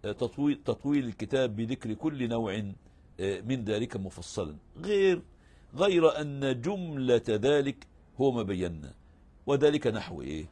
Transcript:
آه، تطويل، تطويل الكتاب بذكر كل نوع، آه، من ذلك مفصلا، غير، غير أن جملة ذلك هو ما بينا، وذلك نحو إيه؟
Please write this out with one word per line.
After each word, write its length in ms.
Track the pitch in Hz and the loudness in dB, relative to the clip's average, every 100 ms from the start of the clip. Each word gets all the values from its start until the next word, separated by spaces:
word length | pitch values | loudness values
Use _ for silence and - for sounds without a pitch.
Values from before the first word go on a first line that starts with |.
آه، 80 | 104 | -6
تطويل، 500 | 104 120 - 147 139 | -4 -4 0 0 0
تطويل 400 | - 113 139 147 | -2 -2 0 0
الكتاب 520 | 120 95 107 135 127 104 | -2 -6 -2 0 0 0
بذكر 380 | 113 131 110 | -4 -4 -4
كل 340 | 107 156 143 120 | -4 -4 -2 -2
نوع، 440 | 117 107 101 101 - - - - - | 0 -2 -4 -6 -10 -18 -20 -20 -4
آه، 200 | 95 95 | -4 -4
من 240 | 110 131 | -4 -2
ذلك 320 | 107 107 120 104 | 0 -2 -2 -6
مفصلا، 600 | 95 - 92 - 82 76 - - | -8 -10 -10 -6 -6 -8 -18 -10
غير، 460 | 180 202 190 180 - - - - - 135 | 0 4 4 2 -4 -20 -20 -20 -14 0
غير 440 | 196 175 160 143 | 2 6 4 4
أن 400 | 151 139 139 127 | -6 -2 -2 0
جملة 640 | 139 202 175 143 127 117 - | -2 -4 -4 -2 4 4 4
ذلك 580 | 107 127 147 139 - - - - - | 2 4 4 2 -4 -16 -20 -20 0
هو 120 | 135 | 2
ما 100 | 120 | 2
بينا، 520 | 101 92 87 80 69 - - - - - - | -2 -2 -2 -6 -14 -18 -20 -20 -20 -10 0
وذلك 400 | 143 147 147 120 | 4 4 4 0
نحو 360 | 104 90 85 | -2 -6 -10
إيه؟ 240 | 65 78 85 | -8 -8 -10